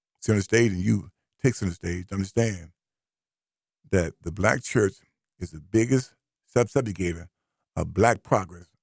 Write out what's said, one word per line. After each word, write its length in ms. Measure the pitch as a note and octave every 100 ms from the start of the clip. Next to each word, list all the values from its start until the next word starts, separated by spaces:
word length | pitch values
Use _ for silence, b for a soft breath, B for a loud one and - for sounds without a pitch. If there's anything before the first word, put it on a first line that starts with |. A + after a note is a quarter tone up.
| _ _
center 200 | - G#2
stage 320 | F#2+ A2+ A#2+
and 80 | F2+
you 300 | G2+ G#2 D#2 _ _ _
take 120 | C3
center 180 | - F#2+
stage, 340 | E2+ E2+ F2+ F2+
to 80 |
understand 560 | G2 G2 - A2+ F#2 D#2+ _ _ _ _ _ _ _ _ _ _ _ _
that 240 | F#2+ E2 -
the 100 | E2+
black 300 | F2+ G#2 B2+
church 320 | - B2 G2 - _ _ _ _
is 120 | F2+
the 100 | D#2+
biggest 540 | E2 A2 A#2 C3 - _ _ _ _
sub-, 220 | B2 A#2
subjugator 580 | C#3 A#2 F#2 F2 E2 E2+ _ _ _ _ -
of 160 | D#2+
black 300 | E2 A2+ -
progress, 440 | - A2+ F2+ F2 F2 _